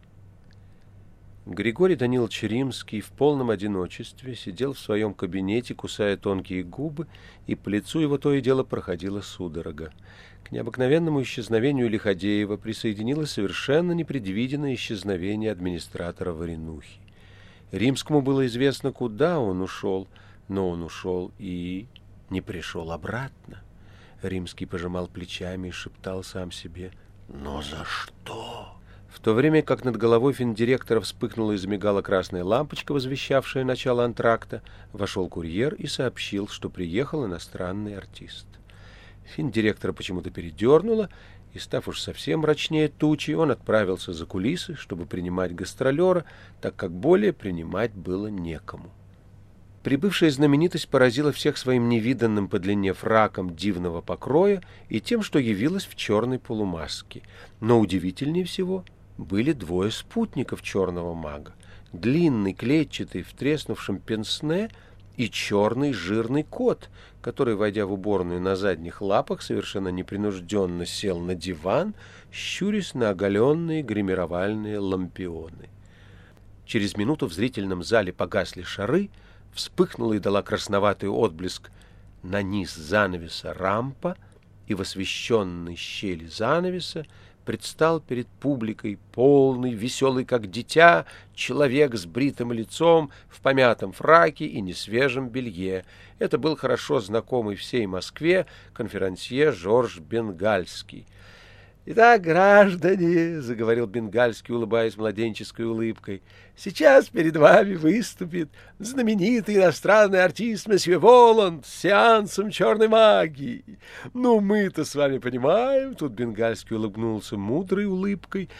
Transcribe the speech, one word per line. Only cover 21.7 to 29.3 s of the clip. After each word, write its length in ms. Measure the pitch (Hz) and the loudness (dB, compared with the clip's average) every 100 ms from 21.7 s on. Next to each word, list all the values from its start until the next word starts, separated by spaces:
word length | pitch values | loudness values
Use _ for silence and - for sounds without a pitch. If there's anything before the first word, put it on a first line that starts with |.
| 92 120 - - - - | -8 -10 -18 -20 -20 -8
не 100 | 95 | -8
пришёл 540 | - 85 - 85 82 | -8 -10 -10 -10 -8
обратно. 680 | 82 - 110 135 - - - - - - - - - | -8 -8 -8 -8 -14 -20 -20 -20 -20 -20 -20 -20 -12
Римский 440 | 95 92 87 - 98 | -8 -8 -8 -10 -10
пожимал 440 | 92 87 90 90 | -8 -6 -6 -8
плечами 580 | - 87 - 90 92 90 | -10 -12 -10 -10 -8 -10
и 40 | |
шептал 520 | 87 - - 95 95 | -10 -14 -14 -10 -10
сам 260 | 92 95 90 | -10 -10 -10
себе: 440 | - 85 82 92 - - - - | -12 -14 -14 -14 -16 -20 -20 -18
«Но 340 | 69 71 71 | -14 -10 -10
за 220 | 71 78 | -10 -10
что?» 920 | - - - - - 113 110 120 110 - - - - | -8 -8 -10 -14 -14 -12 -12 -14 -16 -20 -20 -20 -20
В 100 | - | -6
то 140 | 113 | 0